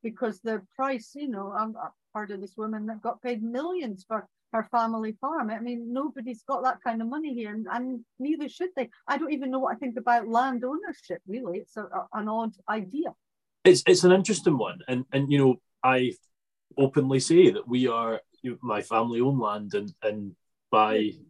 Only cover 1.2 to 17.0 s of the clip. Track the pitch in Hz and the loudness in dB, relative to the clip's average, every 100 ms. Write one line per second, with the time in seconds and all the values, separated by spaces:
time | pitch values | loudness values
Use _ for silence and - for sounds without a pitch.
1.2 | 294 208 196 208 220 220 160 _ _ 214 | -8 -6 -6 -6 -6 -6 -12 _ _ -10
2.2 | 202 202 196 - 214 220 214 220 226 220 | -8 -10 -12 -10 -6 -6 -6 -8 -8 -6
3.2 | 247 240 226 240 320 370 269 190 - 220 | -6 -6 -4 -4 -4 -4 -6 -10 -8 -8
4.2 | 196 _ _ 226 220 240 226 226 220 214 | -8 _ _ -6 -2 0 0 -2 -6 -6
5.2 | 269 320 226 220 233 240 233 247 294 269 | -4 -4 -4 -6 -6 -8 -6 -6 -6 -8
6.2 | 240 226 - 269 262 - 262 226 226 285 | -10 -12 -6 -2 -2 -2 -4 -4 -4 -6
7.2 | 311 240 214 214 220 233 254 254 226 _ | -6 -6 -6 -8 -6 -6 -6 -8 -12 _
8.2 | 262 311 277 - 359 330 226 _ - 285 | -4 -4 -4 -6 -8 -4 -6 _ -4 -4
9.2 | 311 277 262 262 262 226 269 233 - 240 | -2 -4 -4 -2 -2 -4 -6 -6 0 0
10.2 | 220 233 262 247 254 302 403 - - 175 | 2 0 2 -2 -4 -6 -8 -14 -10 -10
11.2 | - 214 233 180 - - 202 - 175 220 | -8 -8 -6 -8 -10 -14 -8 -8 -8 -6
12.2 | 214 220 226 - - 220 190 269 339 - | -4 -2 -4 -8 -6 -6 -4 -6 -6 -8
13.2 | _ _ _ _ 185 180 - 180 180 180 | _ _ _ _ 6 6 6 6 8 6
14.2 | 190 196 - 143 98 87 - 123 131 139 | 4 2 2 2 0 -6 -4 -4 -2 -2
15.2 | 139 143 135 123 _ _ 127 127 127 - | 2 6 6 4 _ _ 2 4 2 -4
16.2 | _ _ _ _ _ - 135 143 | _ _ _ _ _ 0 2 4